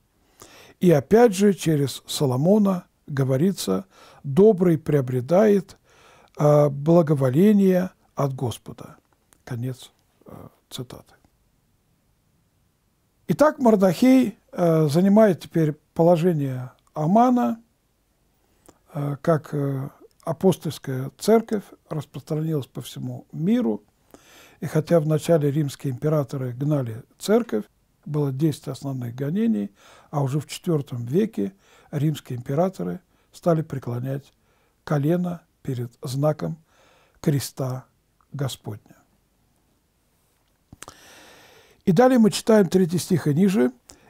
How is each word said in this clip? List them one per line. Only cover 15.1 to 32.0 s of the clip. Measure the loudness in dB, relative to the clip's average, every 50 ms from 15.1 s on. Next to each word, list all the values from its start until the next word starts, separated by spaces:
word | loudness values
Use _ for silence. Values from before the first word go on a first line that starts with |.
| 6 6 6 4 2 0
теперь | -6 -6 -2 0 0 0 -2 -6 _ _ _
положение | 2 4 4 4 4 2 0 0 0 -4 -4 -6 -8 -10 -14 -16 _ _ _ _
Амана, | -4 -2 2 2 4 4 4 2 0 0 -2 -4 -6 _ _ _ _ _ _ _ _ _ _ _ _ _ _ _ _ _ _ _ _ _ -20 _ _ _ _ -10
э, | -8 -6 -6 -8 -4
как, | -2 0 0 0 -2 -6 -6
э, | -4 -4 -4 -4 -6 -8 -10 -14 _ -20 -20 _ _ _
апостольская | -10 -6 0 2 2 2 2 -4 -10 -10 -10 -10 -10 -8 -8 -10 -10 -12
церковь | _ 0 2 2 2 2 0 -6 -8 -8 -12 -20 _ _ _
распространилась | -12 -12 -12 -12 -16 -18 -10 -6 -6 -4 -4 -4 -4 -4 -6
по | -8 _ -16
всему | -16 -14 -14 -12 -12 -12 -12 -14 -16 _ -10
миру. | -6 -2 -2 0 0 -2 -4 -6 -6 -10 _ _ _ _ _ -20 -20 _ _ -20 -20 -20 _ _ _
И | -12
хотя | -4 -4 -4 0 2 0 2
в | 2
начале | 0 -2 -2 0 0 0 2 2 0
римские | -2 -2 -4 -6 -8 -8 -8 -8
императоры | -8 -4 -4 -2 -2 -2 -2 -4 -8 -8 -8 -8 -8
гнали | -6 -4 -2 -2 -2 -4 -6 -10 -12 -16 _ _ _
церковь, | -2 0 0 0 0 -2 -6 -8 -8 -8 _ _ _ _ _ _ _
было | -6 -4 -2 -2 -2
десять | -2 -2 -2 -2 -2 -4 -8 -12
основных | -12 -10 -10 -10 -8 -8 -10 -10 -8
гонений, | -8 -6 -4 -4 -2 0 0 0 -2 -4 -6 -10 _ _ -20 -20 -20 _ _
а | -4 -4 -4
уже | -2 -4 -4
в | -6
четвёртом | -8 -14 -8 -4 -2 -2 -2 -4 -6 -10 -10 -8
веке | -4 -2 -2 -2 -2 -4 -6 -6 -6 -8 _ _ _ _ _ _ _
римские | -6 -4